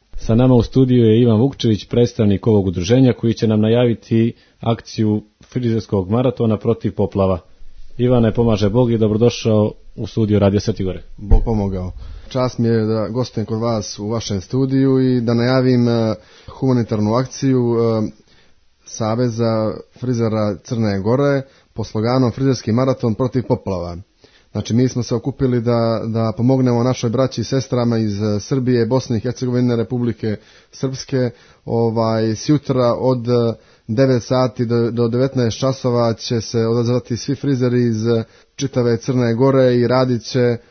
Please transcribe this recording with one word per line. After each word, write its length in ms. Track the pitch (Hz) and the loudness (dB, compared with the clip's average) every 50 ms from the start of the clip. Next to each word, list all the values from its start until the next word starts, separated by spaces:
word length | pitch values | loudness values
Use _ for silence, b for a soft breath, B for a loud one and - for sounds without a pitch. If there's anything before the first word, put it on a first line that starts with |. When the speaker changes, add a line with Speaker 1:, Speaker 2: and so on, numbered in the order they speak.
| _ _ - | _ _ -10
Speaker 1:
Sa 200 | - - - 113 | -6 -2 2 2
nama 200 | 113 127 131 127 | 4 6 6 6
u 80 | 120 104 | 4 4
studiju 420 | - - 131 131 127 127 123 117 | 2 2 2 4 4 4 4 6
je 160 | 110 107 117 | 6 6 6
Ivan 200 | 123 120 110 107 | 4 4 4 4
Vukčević, 480 | 127 139 131 - - 117 107 95 - - | 2 0 0 -2 0 0 0 0 -2 -2
predstavnik 580 | - 117 120 120 - - 113 104 101 90 - | 0 2 2 2 2 0 2 2 2 2 2
ovog 200 | 117 110 104 95 | 2 2 2 2
udruženja, 460 | 95 85 90 87 92 120 131 135 127 113 | 0 -2 -2 0 2 4 4 6 4 2
koji 220 | - - 117 110 | 2 0 -2 0
će 120 | - - | 0 0
nam 140 | 110 110 107 | 0 2 2
najaviti 720 | 104 110 113 120 127 120 113 - - - 113 113 113 117 117 b b b b b | 2 2 2 2 2 2 0 -2 -4 -2 0 2 2 0 -2 b b b b b
akciju 600 | - 117 117 110 - - - - 110 107 104 107 - _ _ _ - _ - | -4 -4 -4 -4 -6 -8 -4 -2 0 0 0 -2 -4 _ _ _ -20 _ -8
frizerskog 580 | 127 123 117 113 113 101 - - 98 92 90 | -4 -2 -2 -2 -2 -2 -2 -2 -2 0 0
maratona 460 | 107 120 127 131 120 - 117 113 107 | 0 0 0 0 0 0 0 0 0
protiv 380 | 101 - 117 113 - - 110 - | 0 0 -2 -2 -2 -4 -6 -2
poplava. 440 | - 104 - - 98 95 95 92 90 - - - - - - - - - - - - | -2 -4 -2 0 0 0 0 0 -2 -6 -12 -20 -18 -18 -18 -16 -16 -16 -14 -6 -2
Ivane, 360 | 120 123 127 120 113 110 - | 0 2 2 4 2 2 2
pomaže 360 | 120 117 117 110 95 104 101 | 2 2 2 2 2 0 0
Bog 220 | 98 123 127 117 117 | 2 2 2 2 2
i 60 | 110 | 2
dobrodošao 760 | 110 107 107 110 117 120 - - - 120 110 107 104 107 - - - - - | 2 2 2 2 2 2 0 0 0 0 2 2 2 0 -2 -8 -16 -18 -12
u 100 | - 113 | -10 -10
studio 320 | - - 117 110 104 104 101 | -6 -2 -2 0 2 2 2
Radio 220 | 101 98 98 104 | 4 2 2 2
Svetigore. 420 | - - 101 104 98 92 87 87 - - - | 0 -2 -4 -4 -4 -6 -6 -8 -12 -16 -16
Speaker 2:
Bog 260 | - 107 98 107 107 - | -14 0 2 4 4 4
pomogao. 480 | 120 113 107 101 98 95 92 90 90 - B B B B B B - | 2 0 -2 -2 -2 -4 -4 -6 -8 -10 B B B B B B -8
Čast 300 | - 127 127 123 - - | -4 -2 -2 -2 -2 -2
mi 100 | 117 113 | 0 2
je 160 | 117 113 110 | 2 2 0
da 240 | 107 110 110 107 95 | 0 -2 -2 -4 -4
gostujem 380 | 110 127 123 - - 120 104 | -4 -4 -6 -4 -4 -6 -6
kod 140 | 101 113 110 | -4 -4 -2
vas 380 | 117 117 117 110 104 - - - | -2 -2 -2 -2 -4 -6 -10 -10
u 100 | 104 104 | -6 -6
vašem 320 | 113 113 - - 107 95 | -6 -6 -4 -4 -6 -6
studiju 600 | 87 - - 127 135 131 135 135 135 135 131 131 | -6 -4 -2 -2 -2 0 0 2 2 4 4 2
i 200 | 131 127 127 123 | 2 2 2 0
da 140 | 117 117 117 | 0 0 2
najavim, 540 | 117 117 123 131 131 127 127 127 123 120 120 | 2 2 2 2 2 4 4 4 4 4 2
e, 260 | 117 117 113 110 107 B B B B B B - | 2 2 0 0 -2 B B B B B B -20
humanitarnu 680 | - - 139 131 127 123 113 - 113 107 107 107 110 | -10 -4 -2 0 2 0 0 0 -2 -2 0 0 0
akciju, 640 | 123 131 127 - - - 135 131 127 120 117 117 | 0 -2 -4 -6 -4 -2 0 2 2 2 0 0
e, 340 | 113 117 113 113 110 107 95 - - _ b b b b b b _ _ _ _ _ _ | 0 0 0 0 0 -2 -4 -6 -12 _ b b b b b b _ _ _ _ _ _
Saveza 880 | - - - 113 107 113 117 127 123 113 113 117 113 113 110 110 110 82 76 - _ _ - | -18 -8 -6 -4 -2 -2 0 -2 -2 -2 -2 -2 0 0 0 -2 -2 -4 -8 -12 _ _ -8
frizera 580 | - 123 127 117 117 110 107 110 107 104 95 78 - | -6 -4 -2 0 0 0 0 0 -2 -2 -4 -6 -8
Crne 380 | - 131 113 113 107 98 98 | -6 -4 -2 0 0 0 0
Gore 420 | 95 107 120 131 143 143 139 139 131 b b b b b _ | 0 0 2 2 2 2 0 0 -2 b b b b b _
po 100 | - 107 | -10 -10
sloganu 460 | - - 110 107 117 123 131 131 117 | -6 -4 -4 -2 0 2 2 2 2
Frizerski 420 | - - 135 135 131 113 - - 107 | 0 0 0 0 0 0 -2 -2 0
maraton 420 | 120 131 135 127 - - 120 107 | 0 2 0 0 0 -2 -2 -2
protiv 280 | - 131 123 - 127 113 - | -2 -2 -2 -2 -4 -2 -2
poplava. 480 | 127 - - 107 95 87 87 87 85 85 101 - b b b b b b b b - | -2 -4 -2 -6 -6 -6 -6 -8 -10 -12 -16 -20 b b b b b b b b -8
Znači, 220 | 104 - - 107 | -8 -4 -2 0
mi 140 | 117 127 127 | 0 0 0
smo 140 | - 127 113 | 0 -4 -4
se 120 | - 127 | -4 -4
okupili 460 | 117 - 139 - - 135 127 123 123 | -4 -4 -6 -4 -2 -2 0 0 0
da, 420 | 113 120 120 117 117 113 113 107 98 | 0 0 0 0 0 0 -2 -2 -4
da 260 | 113 110 113 113 113 107 | -4 -2 -2 -2 -2 -2
pomognemo 460 | - 117 127 135 131 131 127 120 117 117 | 0 2 2 2 2 2 2 2 2 0
našoj 280 | 127 127 - - 120 | 0 -2 -2 -2 -2
braći 300 | 107 123 131 131 - - | 0 0 -2 -2 -2 -6
i 40 | 113 | -4
sestrama 540 | - 135 135 120 - - 123 120 117 117 113 | -2 -2 -4 -2 -2 -2 -2 0 0 0 0
iz, 240 | 110 107 101 101 107 | 0 -2 -2 -2 -2
e, 180 | 107 104 104 | -2 -2 -4
Srbije, 460 | - - 143 135 123 123 127 120 113 | -4 -4 -4 -2 0 0 2 2 2
Bosne 300 | 110 127 131 - - 123 | 2 0 -2 -2 -2 -4
i 40 | 107 | -4
Hercegovine, 560 | - 123 117 - 131 123 123 123 127 123 120 | -2 -4 -6 -6 -4 -2 0 0 0 2 0
Republike 600 | 117 113 110 127 123 120 120 107 - - 110 104 b b b b b b b | 0 -2 -2 -4 -4 -2 -4 -4 -4 -4 -6 -6 b b b b b b b
Srpske. 600 | - - - 135 135 131 - - 139 131 127 120 120 b b b b b b | -10 -8 -8 -6 -6 -8 -8 -6 -2 -2 -2 -2 -4 b b b b b b
Ovaj, 680 | - 113 117 117 117 110 117 113 113 113 110 113 113 110 | -6 -2 -2 0 0 0 0 0 0 0 0 0 -2 -2
sjutra 600 | 107 - - 151 139 - - 135 127 123 120 113 | -2 0 0 0 0 0 -2 0 0 2 0 0
od, 340 | 80 110 127 131 123 113 120 | 0 0 0 0 0 0 0
e, 260 | 123 120 117 113 110 b b b b b b - | 0 2 2 0 -2 b b b b b b -4
devet 340 | 110 113 135 131 127 120 - | 0 2 2 4 2 0 0
sati 440 | - 131 127 127 127 - - 123 | 0 0 0 0 0 -2 -2 -2
do, 240 | 113 117 117 117 117 | 0 0 0 0 0
do 180 | 117 117 120 117 | 0 0 0 0
devetnaest 500 | 113 120 131 135 - 131 123 113 104 - | 2 0 0 0 0 0 0 0 -2 -2
časova 560 | 135 131 131 - - 127 120 120 120 117 113 | -2 -2 -2 -2 -2 0 0 2 0 0 -2
će 260 | - - - 123 113 | -4 -4 -4 -4 -4
se 260 | 104 - - 117 113 | -4 -2 -2 -2 0
odazvati 500 | 113 117 120 117 117 123 123 - - 120 | 0 0 0 0 0 0 -2 -2 -4 -6
svi 180 | 107 - - 139 | -6 -4 -6 -6
frizeri 480 | - - 143 139 123 127 123 120 123 123 | -4 -2 -2 0 0 0 0 2 2 2
iz, 240 | 120 113 107 110 | 2 0 0 0
e, 180 | 117 117 113 113 b b b b b _ | 0 0 0 -2 b b b b b _
čitave 400 | - 143 131 - 131 120 120 117 | -8 -8 -4 -2 -2 0 0 0
Crne 380 | 113 - - 131 127 123 117 117 | 0 -2 -2 -2 0 0 0 2
Gore 420 | 113 131 135 131 135 131 127 123 | 2 2 2 4 4 4 4 4
i 100 | 123 120 | 2 2
radit 360 | 113 123 127 131 127 123 113 - | 2 2 2 2 0 0 -2 -4
će 340 | - - 131 123 120 120 113 b b | -4 -2 0 0 0 0 -2 b b